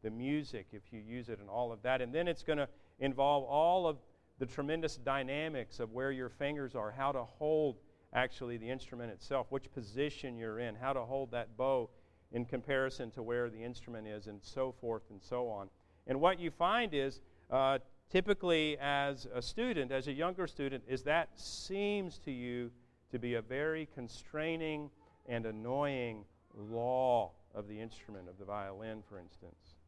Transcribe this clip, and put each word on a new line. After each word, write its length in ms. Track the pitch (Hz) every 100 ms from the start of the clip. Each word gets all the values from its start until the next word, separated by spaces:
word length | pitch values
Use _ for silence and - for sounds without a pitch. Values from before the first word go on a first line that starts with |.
the 60 | 110
music 600 | 113 131 151 143 117 -
if 180 | 107 -
you 100 | 113
use 280 | 107 120 117
it 100 | 107
and 120 | 101
all 220 | 107 123
of 100 | 113
that. 180 | 120 131
And 140 | 120
then 120 | 143 175
it's 160 | 165
going 140 | - 151
to 120 | 139 - - -
involve 460 | 135 127 139 143
all 420 | 131 143 165 185 170
of 120 | 143 - - _ -
the 80 | 127
tremendous 500 | - 143 160 160 -
dynamics 840 | 127 139 131 143 160 147 110 -
of 140 | 113
where 180 | 113 135
your 200 | 131 127
fingers 440 | - 143 147 135
are, 160 | 123 107
how 220 | 123 135
to 100 | 135
hold 540 | 117 - 151 156 151 113 - - -
actually 420 | - 127 - 123 120
the 120 | 113
instrument 440 | 127 - 120 117
itself, 360 | 98 - 139 117
which 200 | 135 131
position 680 | - 104 113 147 143 135 117
you're 200 | 113 110
in, 160 | 120
how 200 | 107 131
to 60 | 139
hold 300 | 117 135 131
that 220 | 120 117 113
bow 320 | 131 131 113 - - _ _
in 140 | 120 120
comparison 640 | 127 117 135 131 127 120
to 120 | 127
where 280 | 113 120 120
the 120 | 110
instrument 460 | 117 123 - 117 107
is, 180 | 107 104
and 160 | 104
so 300 | - - 131 123
forth 220 | 120 110 -
and 120 | 101
so 260 | - 123 123
on. 200 | 104 98 _ _ - -
And 120 | 135
what 220 | 165 185
you 100 | 170
find 440 | - 175 226 226
is, 260 | 147 135 - - - -
uh, 280 | 131 135 135 - - _
typically 680 | 185 196 202 175 165 156 143
as 480 | 139 143 143 135 110
a 80 | 113
student, 500 | 117 - 247 190 127
as 160 | 135 135
a 40 |
younger 340 | 139 170 190 185
student, 360 | - 139 131 110
is 140 | 127
that 260 | 139 160 160 -
seems 800 | - - - 196 202 208 180 -
to 100 | -
you 400 | 127 123 123 120 120 - _ _
to 80 | 123
be 160 | 120
a 80 | 117
very 440 | 110 131 156 160 151
constraining 960 | - 120 - - 151 160 165 156 151 147 - - - -
and 180 | 120
annoying 800 | 113 107 117 135 143 135 120 107 101 - _ 107
law 760 | 104 117 120 127 131 120 92 - -
of 140 | - 101
the 100 | 107
instrument, 520 | 113 - - 101 90
of 80 | 92
the 80 | 98
violin, 560 | 104 98 98 110 110 104
for 120 | 101
instance. 580 | 85 - 87 - - -